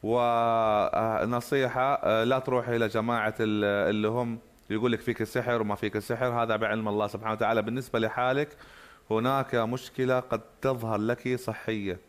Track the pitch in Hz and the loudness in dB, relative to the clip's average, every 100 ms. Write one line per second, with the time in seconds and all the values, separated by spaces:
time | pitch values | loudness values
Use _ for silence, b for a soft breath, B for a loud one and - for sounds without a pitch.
0 | 107 120 120 117 117 113 110 104 98 - | 0 2 2 2 2 4 4 4 4 2
1 | 113 110 98 120 120 139 131 123 131 143 | 0 0 0 -2 0 0 0 0 0 2
2 | - 110 113 131 127 127 117 117 113 110 | 2 2 4 2 2 -2 0 0 0 0
3 | 110 120 107 110 110 107 104 101 92 107 | 0 0 0 0 0 2 2 4 2 2
4 | 107 117 120 113 - - _ 107 120 113 | 0 0 -4 -6 -12 -20 _ -2 0 0
5 | - 113 110 127 117 120 107 101 107 104 | -2 -2 -2 -2 0 0 0 -2 -2 -4
6 | 101 117 127 120 117 110 110 107 110 104 | -4 -2 0 0 0 0 0 -2 -2 0
7 | 104 107 110 110 110 113 107 120 127 117 | -2 -4 -6 -2 2 2 0 -4 -4 -2
8 | 110 - 123 131 147 - B B B B | 0 0 0 0 -2 -6 B B B B
9 | _ 110 120 135 131 123 113 123 - - | _ 0 2 0 0 0 0 -4 -8 -4
10 | 127 127 123 113 - - 135 127 113 107 | 0 0 0 -6 -6 -4 -2 -2 -2 0
11 | 107 120 127 127 - 110 - 110 98 90 | 0 -2 -2 -4 -4 -8 -4 -4 -4 -6